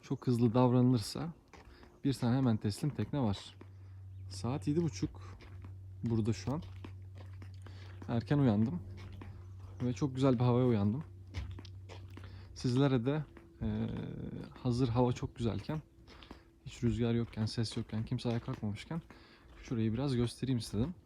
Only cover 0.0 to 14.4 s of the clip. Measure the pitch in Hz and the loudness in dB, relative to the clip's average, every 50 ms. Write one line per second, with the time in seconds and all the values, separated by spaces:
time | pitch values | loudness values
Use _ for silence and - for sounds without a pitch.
0 | - - 139 - - - 123 117 120 120 104 127 127 123 120 127 123 127 127 120 | -2 -4 -4 -2 2 2 4 6 6 6 8 8 6 8 8 8 6 6 6 4
1 | 107 - - - 139 170 165 - - - - - - - - - - - - - | 2 -2 -6 -4 -6 -6 -8 -12 -18 -20 -20 -20 -20 -20 -20 -20 -20 -20 -20 -2
2 | - 139 131 - - 117 120 135 135 123 113 104 - 110 98 - - 151 - - | 0 0 0 2 2 4 4 4 6 4 4 4 2 -2 -2 0 -2 -2 0 0
3 | 104 - - 147 131 107 98 - - - - - - - - - - - - - | -2 -2 0 0 2 2 0 0 -4 -16 -18 -18 -20 -18 -18 -18 -18 -18 -16 -16
4 | - - - - - - - - - 117 131 147 - 147 147 165 170 156 - - | -16 -16 -14 -14 -12 -12 -10 -6 -4 -2 -2 -2 -2 0 2 2 2 0 0 -2
5 | - - - - - - - - - - - - - - - - - - - - | -4 -4 -4 -10 -16 -16 -16 -16 -16 -16 -14 -14 -14 -14 -14 -14 -14 -14 -12 -4
6 | - 117 117 113 107 113 110 - - 120 131 165 - - - - - - - - | 0 2 2 4 4 2 0 -2 -2 -4 -4 -4 -4 -8 -14 -12 -14 -14 -14 -14
7 | - - - - - - - - - - - - - - - - - - - - | -16 -16 -16 -16 -16 -14 -14 -14 -14 -14 -14 -14 -16 -16 -16 -16 -16 -16 -14 -14
8 | - - 127 117 113 - 151 147 139 127 104 101 110 120 170 175 - - - - | -6 -2 -2 -2 2 2 4 6 6 6 6 6 4 4 2 -4 -6 -8 -12 -12
9 | - - - - - - - - - - - - - - - - 123 123 123 - | -12 -12 -12 -12 -12 -12 -14 -14 -14 -14 -16 -14 -14 -14 -8 -2 -2 -2 0 0
10 | 156 139 131 131 131 139 127 113 123 123 120 123 127 127 117 104 101 104 104 143 | -2 -2 2 4 4 6 6 6 6 6 6 6 6 6 6 6 4 4 2 0
11 | 160 - - - - - - - - - - - - - - - - - - - | -4 -8 -14 -16 -16 -10 -8 -8 -8 -8 -10 -12 -12 -14 -16 -16 -14 -14 -14 -14
12 | - - - - - - - - - - - - - 131 120 131 143 143 131 123 | -14 -16 -16 -16 -16 -16 -16 -16 -16 -16 -16 -4 0 2 4 6 6 6 4 4
13 | 113 131 143 156 147 - - - - - - - 117 110 107 107 113 110 113 - | 2 2 0 0 -2 -6 -12 -20 -20 -20 -10 -6 -4 -2 0 0 -2 -2 -2 -4
14 | - - - - - - - - | -6 -6 -8 -8 -8 -8 -8 -10